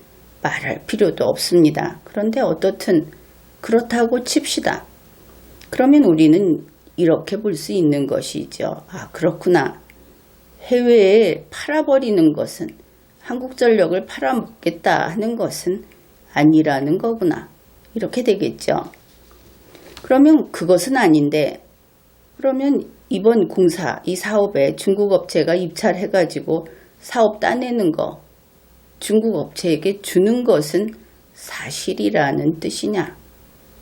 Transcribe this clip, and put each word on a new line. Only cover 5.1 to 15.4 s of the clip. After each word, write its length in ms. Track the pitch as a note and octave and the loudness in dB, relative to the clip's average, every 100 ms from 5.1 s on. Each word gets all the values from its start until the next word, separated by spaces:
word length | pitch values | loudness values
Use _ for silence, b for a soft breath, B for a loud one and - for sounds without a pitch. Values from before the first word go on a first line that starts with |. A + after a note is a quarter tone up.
| _ - - - - - | _ -20 -20 -20 -20 -6
그러면 340 | - C4 D4 | 0 6 6
우리는 580 | G#3+ D#3+ D#3 D#3+ E3+ D3 - _ _ - | 6 6 6 6 2 -2 -6 _ _ -2
이렇게 380 | E3 D3+ - G3+ | 2 2 -2 -6
볼 180 | G#3+ | -4
수 180 | D#3 - | -6 -4
있는 360 | G3+ D3+ C#3+ C3+ | 0 0 0 -2
것이죠. 760 | - - - - - - - - | -4 -6 -10 -10 -8 -8 -8 -14
"아, 200 | F#3 - | -18 -16
그렇구나. 680 | - F3 E3+ F#3 E3+ C3+ - - - - _ _ _ _ - | -4 -4 -2 2 2 0 -8 -20 -20 -20 _ _ _ _ -20
해외에 800 | - B3 A#3+ A#3 F#3+ A3 G3 D3+ - | -4 0 4 6 6 6 4 0 -8
팔아버리는 840 | - - D4+ D4 C4+ A#3+ G3 D#4 | -12 -4 -2 2 0 2 2 2
것은, 340 | - - - D#3+ - _ _ _ _ | 2 -4 -10 -14 -14 _ _ _ _
한국전력을 840 | - B3 B3+ - A#3+ G#3+ E3 F#3 | -12 -10 -10 0 2 4 2 -2
팔아먹겠다 1040 | - - C3+ A3+ - - E3+ E3+ F#3+ D#3+ E3 | -6 -6 -4 -4 -6 -6 -6 -2 0 0 0
하는 280 | G3+ A3 | -4 -6
것은 480 | A3+ | -4